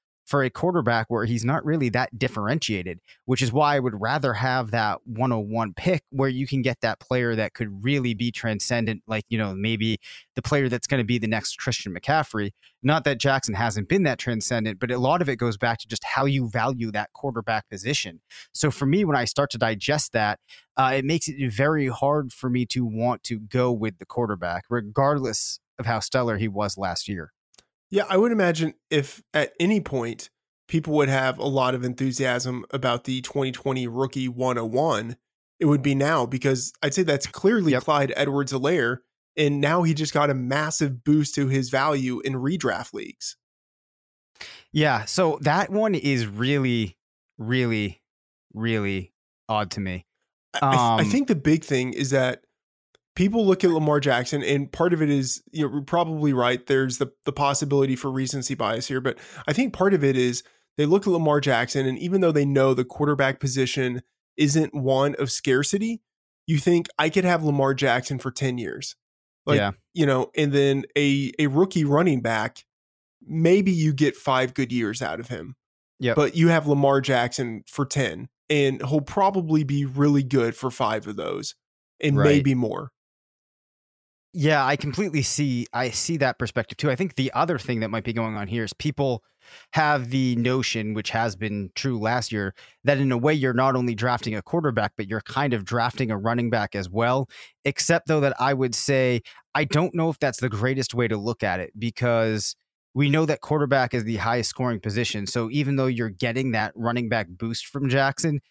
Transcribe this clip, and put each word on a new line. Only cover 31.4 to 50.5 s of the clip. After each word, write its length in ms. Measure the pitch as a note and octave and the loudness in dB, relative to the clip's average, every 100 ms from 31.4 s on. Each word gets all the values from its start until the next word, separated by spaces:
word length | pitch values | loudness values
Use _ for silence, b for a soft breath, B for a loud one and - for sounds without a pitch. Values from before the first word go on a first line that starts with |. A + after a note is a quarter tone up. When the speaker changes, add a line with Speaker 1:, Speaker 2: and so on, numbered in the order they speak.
| C#3 | -2
Speaker 2:
lot 260 | C3+ B2+ | 0 2
of 100 | B2+ | 0
enthusiasm 800 | B2 B2 C3+ B2+ C3 B2 B2+ B2 - | -4 -2 -2 0 0 0 -2 -6 -6
about 360 | C3+ B2+ A#2+ - | -4 -2 -2 -2
the 140 | C3 | -6
twenty 300 | B2 C#3+ C3 | -4 -4 -4
twenty 360 | B2 C#3+ C3 B2 | -4 -4 -4 -4
rookie 400 | A#2 C3 C3+ C3 | -4 -4 -2 -6
one 320 | A#2+ B2+ A#2+ | -2 -2 -2
oh 60 | A2+ | -2
one, 520 | B2 D#3+ A2 A#2 B2 _ _ _ _ | 0 2 0 -4 -12 _ _ _ _
it 60 | D#3+ | 2
would 160 | C#3+ | 2
be 140 | C#3 C#3 | 2 2
now, 320 | C#3+ D#3+ A#2+ | 2 2 0
because 440 | C3 C#3 C3 - - | 0 0 0 -4 -4
I'd 100 | D3+ | -2
say 80 | E3+ | 0
that's 240 | F3 C#3+ - | 0 0 -2
clearly 460 | - G3 A#3 E3 | -2 2 2 4
Speaker 1:
Yep. 140 | B2+ D3 | 2 2
Speaker 2:
Clyde 280 | D3 C3+ - | 0 0 0
Edwards-Helaire, 840 | C#3+ C#3 C3+ C3+ C#3 F3 B2+ B2+ - _ _ - | 0 0 -2 -2 0 2 0 -2 -8 _ _ 0
and 240 | D3 C#3+ | 0 2
now 220 | C#3+ E3+ | 2 2
he 140 | E3 D3+ | 2 2
just 180 | D3+ | 0
got 160 | D3+ D3 | 0 2
a 60 | C3+ | 0
massive 680 | B2 C#3 D3+ - D3 B2 | -2 -2 -2 0 -2 0
boost 300 | D3 D3+ C#3+ | 2 2 2
to 140 | - C#3 | 0 0
his 240 | C3+ B2 | 0 0
value 480 | C3 C#3+ C#3+ B2+ B2 | 0 0 0 -2 -4
in 140 | C3+ | -4
redraft 600 | C3 C3+ F3 B2+ F2+ A#2+ | -4 -2 0 -2 -2 -6
leagues. 440 | A2 - - - - _ _ _ _ _ _ _ _ _ B B B B | -10 -12 -12 -12 -14 _ _ _ _ _ _ _ _ _ B B B B
Speaker 1:
Yeah, 340 | D3+ D3+ A#2 G#2 | 0 2 2 0
so 340 | - F3 C#3+ | 0 0 2
that 300 | D3 E3 G3+ | 0 2 0
one 240 | G3+ A3 E3+ | 0 0 0
is 320 | C#3+ C3 A2 | 0 0 -2
really, 680 | G2+ B2 C#3+ C3 A#2+ G2+ - _ _ _ - | -2 0 0 0 0 -2 -8 _ _ _ -10
really, 640 | A2+ B2+ A#2+ A2 G#2 F2 _ _ _ _ _ | -2 0 0 0 -2 -6 _ _ _ _ _
really 640 | G#2+ A2+ A2+ G2 F#2+ F2+ _ _ _ - | -6 -2 -2 -2 -4 -8 _ _ _ -6
odd 240 | G#2+ G2+ | -4 -4
to 80 | - | -6
me. 260 | F#2+ F2+ - _ _ _ _ | -6 -8 -12 _ _ _ _